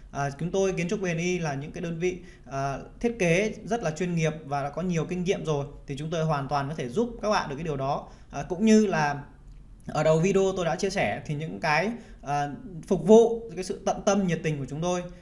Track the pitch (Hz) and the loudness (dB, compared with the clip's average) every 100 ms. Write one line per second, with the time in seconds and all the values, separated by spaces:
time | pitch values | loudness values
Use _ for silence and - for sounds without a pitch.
0 | - 139 143 139 165 196 190 170 170 220 | -12 -6 -6 -4 -2 2 2 0 -2 0
1 | 185 165 175 180 160 139 151 175 175 165 | 0 0 0 -2 -2 -4 -6 -8 -6 -2
2 | 180 180 - - - 135 139 131 - - | -2 -2 -8 -20 -10 -4 -4 -4 -8 -4
3 | 240 233 175 170 220 - - 233 175 156 | -2 2 4 4 2 -4 -4 -2 -2 -2
4 | 180 170 156 156 139 143 143 156 185 165 | -2 0 0 -2 -4 -4 -4 -4 -2 0
5 | 151 180 180 190 156 143 139 - - 139 | -2 -2 0 0 0 -2 -2 -10 -10 -8
6 | 160 165 160 147 135 143 139 160 127 143 | -4 0 0 0 0 -2 -2 -4 -4 -2
7 | 233 - 208 196 - 139 165 139 135 170 | -2 -2 0 0 0 -4 -4 -4 -2 -4
8 | - - - 139 143 180 220 214 208 160 | -6 -16 -12 -10 -6 2 6 8 6 2
9 | 147 139 - - - - - - - 143 | 0 -2 -8 -18 -20 -20 -20 -16 -6 0
10 | 160 160 190 190 190 185 165 170 196 190 | 4 4 4 4 2 2 0 0 -2 0
11 | 117 120 - 147 160 196 165 151 196 240 | 0 -2 -4 -6 -6 -4 0 2 0 -4
12 | - - 131 143 143 123 - 165 - 185 | -10 -14 -4 -2 -2 -6 -12 -12 -2 0
13 | 160 220 226 226 - 170 185 190 202 - | 8 10 10 4 -6 -8 -8 -4 -2 0
14 | - 202 185 160 160 143 135 143 175 180 | 2 2 2 0 0 -2 -4 -4 -2 -2
15 | 175 - | -4 -12